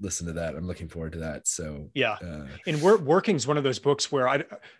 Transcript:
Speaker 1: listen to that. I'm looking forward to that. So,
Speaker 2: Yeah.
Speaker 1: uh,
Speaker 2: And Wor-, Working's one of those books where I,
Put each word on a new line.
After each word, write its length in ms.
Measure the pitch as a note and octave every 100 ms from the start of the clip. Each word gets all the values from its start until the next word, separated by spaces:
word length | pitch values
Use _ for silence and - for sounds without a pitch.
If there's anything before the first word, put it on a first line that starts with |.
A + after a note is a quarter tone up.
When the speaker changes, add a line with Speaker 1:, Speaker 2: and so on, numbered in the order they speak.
Speaker 1:
listen 260 | G2 - E2+
to 60 |
that. 220 | E2 E2 D2
I'm 100 | F2
looking 220 | E2+ D#2+
forward 240 | E2+ D#2+
to 60 | E2
that. 260 | D#2+ D2 -
So, 440 | - D#2 D2 C#2+
Speaker 2:
Yeah. 200 | C#3+ A#2+
Speaker 1:
uh, 320 | G#2 F2 D2+ C#2 D2 -
Speaker 2:
And 160 | D3+
Wor-, 160 | F3 G#3+
Working's 480 | C#3 F3 G3+ E3+ A#2+
one 120 | D3
of 60 |
those 140 | C3+ B2+
books 320 | C#3+ C#3+ -
where 180 | C#3 B2+
I, 140 | C#3+ D#3+ - -